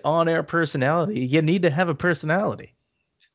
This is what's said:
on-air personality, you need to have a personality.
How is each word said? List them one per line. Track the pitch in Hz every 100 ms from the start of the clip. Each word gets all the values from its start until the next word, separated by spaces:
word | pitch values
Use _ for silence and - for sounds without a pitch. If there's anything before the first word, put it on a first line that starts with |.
on-air | 147 165 165 165
personality, | 156 170 160 147 131 165 170 214
you | 127 151
need | 156 190
to | 175
have | 143 175
a |
personality. | 147 175 156 156 175 202 104 - _ _ _ _ _ _